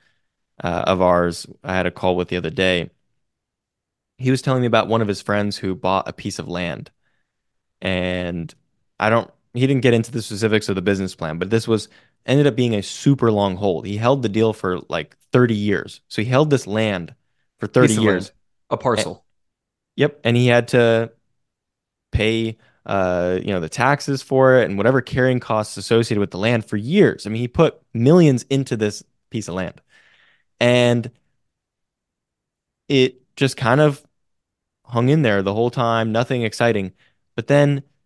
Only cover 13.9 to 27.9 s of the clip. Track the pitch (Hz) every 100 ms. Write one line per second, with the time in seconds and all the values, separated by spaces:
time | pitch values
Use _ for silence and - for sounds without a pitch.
13.9 | 104 117 139 117 104 113 104 92 90 -
14.9 | 82 78 _ _ 123 123 107 104 92 -
15.9 | - _ - 110 127 156 135 95 107 110
16.9 | 95 82 - _ _ _ _ 104 - 123
17.9 | 110 107 92 98 _ _ _ _ - 127
18.9 | 110 - - _ _ _ _ _ _ _
19.9 | - 143 - 117 120 123 120 117 127 117
20.9 | 113 117 - _ _ _ _ _ _ _
21.9 | _ _ - 107 113 113 110 _ _ -
22.9 | 98 92 90 87 92 - 95 80 - 123
23.9 | 143 - 135 - 131 131 127 110 98 107
24.9 | 131 - - 127 123 - 110 104 - 101
25.9 | 113 113 104 101 87 107 120 107 107 110
26.9 | 190 151 - 104 110 120 - 160 - _